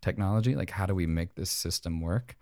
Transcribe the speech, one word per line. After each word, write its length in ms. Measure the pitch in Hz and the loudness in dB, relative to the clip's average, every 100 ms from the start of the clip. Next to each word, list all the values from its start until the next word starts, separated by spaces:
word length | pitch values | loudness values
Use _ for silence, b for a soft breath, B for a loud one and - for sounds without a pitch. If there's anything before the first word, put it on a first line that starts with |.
technology, 540 | 95 - 98 110 117 - | -2 0 2 4 2 2
like 160 | 92 | -2
how 140 | 101 95 | -2 0
do 80 | |
we 120 | 95 82 | 2 2
make 280 | 82 92 - | 2 0 -4
this 160 | 92 | -4
system 500 | - 85 - 82 82 | -2 -2 -4 -2 -2
work, 340 | 82 107 123 - | 0 -2 -2 -12